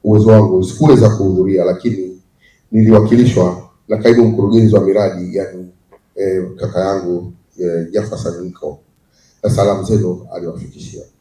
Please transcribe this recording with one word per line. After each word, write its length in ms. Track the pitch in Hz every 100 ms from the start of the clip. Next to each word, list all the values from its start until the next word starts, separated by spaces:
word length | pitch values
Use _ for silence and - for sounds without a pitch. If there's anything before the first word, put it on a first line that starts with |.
uwezo 260 | 107 107 110
wangu 340 | 110 101 92
sikuweza 460 | 92 - 156 120 110
kuhudhuria, 560 | 107 95 92 92 92 90
lakini 560 | 90 120 98 92 92 _ _ _ _ _
niliwakilishwa 960 | 110 110 107 107 120 123 - 90 87 - _ -
na 100 | 107
kaimu 280 | 113 117 110
mkurugenzi 480 | 110 101 113 107 104
wa 60 |
miradi, 560 | 95 101 95 90 90 98
yani, 300 | 92 90 90 _ _ _ _ -
eh, 280 | 98 92 90 -
kaka 240 | - 90
yangu, 540 | 95 98 87 87 87 - _ -
eh, 280 | 90 85 82
Jaffa 260 | 104 104 -
Saninko, 600 | 85 85 87 - 76 73 _ _ _ _ _ _
na 60 | 104
salamu 340 | - 101 101
zenu 440 | 95 104 90 90 - 87
aliwafikishia. 680 | 85 - - - - - - _